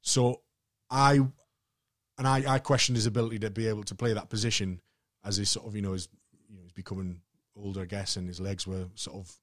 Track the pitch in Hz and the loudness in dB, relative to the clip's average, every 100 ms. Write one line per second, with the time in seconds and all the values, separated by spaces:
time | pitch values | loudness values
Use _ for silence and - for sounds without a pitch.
0 | - - 123 123 _ _ _ _ _ 131 | 2 4 4 2 _ _ _ _ _ 6
1 | 139 143 135 - _ _ _ _ _ _ | 8 8 4 0 _ _ _ _ _ _
2 | _ - 131 135 139 135 131 135 - 120 | _ -4 2 2 2 0 4 2 4 2
3 | 110 113 113 113 107 101 113 107 101 98 | 2 2 0 -2 -4 -2 -2 -2 -6 -2
4 | 120 107 - 113 113 110 95 90 _ _ | 0 0 -2 -2 0 0 -2 -6 _ _
5 | _ _ 101 98 101 - 117 104 101 92 | _ _ -6 -2 0 -2 -4 -6 -4 -4
6 | 85 _ _ _ _ 98 87 90 92 95 | -8 _ _ _ _ -20 -20 -16 -10 -8
7 | 92 87 _ _ _ - 104 95 90 101 | -6 -8 _ _ _ -14 -8 -6 -6 -6
8 | 95 - 90 87 95 98 - 95 90 - | -6 -6 -6 -8 -6 -6 -6 -6 -8 -10
9 | - 98 90 - | -12 -12 -16 -20